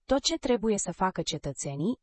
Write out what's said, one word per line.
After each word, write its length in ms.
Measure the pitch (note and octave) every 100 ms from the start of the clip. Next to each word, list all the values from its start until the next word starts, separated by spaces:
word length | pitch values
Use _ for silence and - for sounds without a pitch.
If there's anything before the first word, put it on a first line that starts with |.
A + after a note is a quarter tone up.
| -
Tot 160 | C4+
ce 160 | - E4
trebuie 400 | C4 A#3+ A3 G3+
să 140 | -
facă 300 | E3+ F#3 -
cetățenii 800 | E3 D#3 C#3+ C#3 C#3+ C#3+ E3+ -